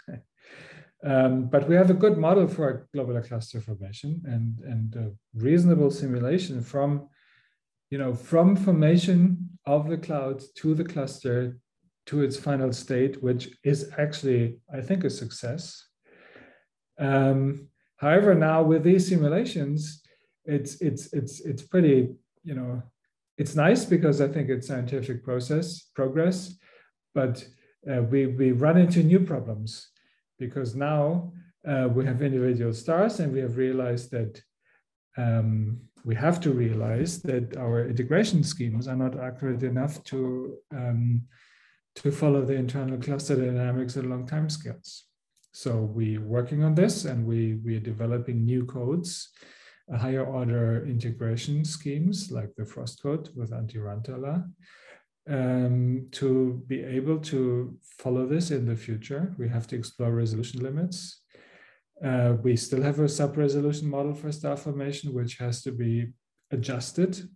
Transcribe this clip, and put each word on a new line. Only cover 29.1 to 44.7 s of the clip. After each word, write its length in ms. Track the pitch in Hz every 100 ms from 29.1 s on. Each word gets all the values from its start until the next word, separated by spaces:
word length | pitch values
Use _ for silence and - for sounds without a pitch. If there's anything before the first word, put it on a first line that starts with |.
| 180
problems 640 | 185 131 110 107 110 - - _ _ _ _ -
because 360 | 123 139 120
now, 560 | 127 147 151 147 175 - - - _ 151
uh, 180 | 135 127
we 100 | 120 131
have 160 | 123
individual 500 | 143 131 127 120 117
stars 480 | 110 - 165 220 208
and 100 | 147
we 100 | 131
have 180 | 123 123
realized 520 | 131 131 123 120 -
that, 300 | 120 107 - _ _ _ _ _ _ _ -
um, 600 | 120 113 110 110 107 120 - _
we 120 | 117
have 260 | 113 156 175
to 100 | 151
realize 720 | 123 113 110 113 117 170 -
that 380 | - 123 117 131
our 280 | 120 117 120
integration 560 | 117 120 170 220 160
schemes 460 | - - 120 113 131
are 80 | 131
not 240 | 127 127
accurate 420 | 127 127 135 120
enough 400 | 131 127 143 151
to, 520 | - 135 131 127 135 - _
um, 460 | 135 123 117 120 120 120 _ _ _ _ _ _
to 160 | - 143
follow 320 | 143 151 139
the 120 | 131
internal 420 | 135 123 139 131 127
cluster 400 | 143 143 147 135
dynamics 600 | 123 123 123 127 123 135
at 80 | 127
long 200 | 127 123
time 220 | 151 156
scales. 560 | - 120